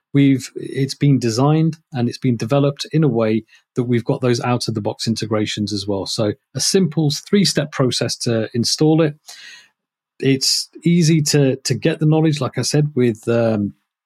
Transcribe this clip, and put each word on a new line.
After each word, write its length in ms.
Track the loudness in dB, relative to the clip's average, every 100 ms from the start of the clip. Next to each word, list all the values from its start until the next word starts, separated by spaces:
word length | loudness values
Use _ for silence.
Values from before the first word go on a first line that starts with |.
| _
we've, 380 | 2 4 2 -2 -12
it's 380 | -8 -4 -4
been 260 | 0 2 2
designed 580 | 2 2 2 2 0 -4 _
and 160 | -4 -4
it's 100 | -2
been 200 | -2 -2
developed 480 | 0 0 0 -4 -4
in 120 | 0
a 60 | 2
way 340 | 2 0 -2 -4 _ _ -6
that 100 | -2
we've 200 | -2 -2
got 160 | -2
those 180 | 0 0
out-of-the-box 680 | -2 -2 -4 -6 -6 -6 -4
integrations 640 | -4 -2 -2 -2 -4 -6
as 120 | -6 -6
well. 180 | -6 -6
So 280 | -4 -4 -4 _
a 60 | -6
simple 500 | 0 2 2 0 -2
three-step 600 | -2 0 2 2 0 -4
process 440 | -2 -2 0 -4 -4
to 300 | -2 -2 -2
install 480 | -4 -2 0 2 4
it. 140 | 2 -2 -16 -20 -20 -20 _ _ _ _ _ -4
It's 500 | 0 0 0 -2 -6 -4
easy 380 | 2 4 4 2
to, 340 | 2 2 2 0
to 160 | -4
get 260 | -2 -2 0
the 60 | 2
knowledge, 340 | 4 2 0
like 180 | -4 -4
I 40 |
said, 340 | -2 0 0 2
with, 320 | 0 0 -2
um, 460 | 0 2 0 -4 -8 _ _